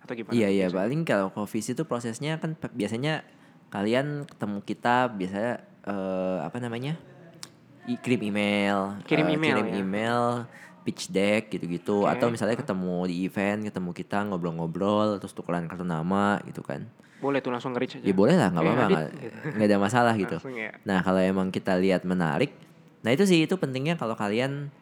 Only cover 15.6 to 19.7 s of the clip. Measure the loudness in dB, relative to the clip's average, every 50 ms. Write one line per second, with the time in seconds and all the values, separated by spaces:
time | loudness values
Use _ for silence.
15.6 | -4 -6 -8 -8 -4 -4 -2 -2 0 0 2 2 4 2 2 0 -2 -8 -12 -12
16.6 | -8 -8 -8 -8 -8 -14 -16 _ -20 -20 -18 -6 -4 -2 -2 0 -2 -2 -6 -4
17.6 | -4 -4 -4 -4 -4 -4 -6 -6 -2 0 4 4 6 6 6 6 6 4 4 2
18.6 | 2 2 4 4 4 4 4 2 2 -2 -6 -10 -12 -14 -14 -10 -10 -8 0 2
19.6 | 4 4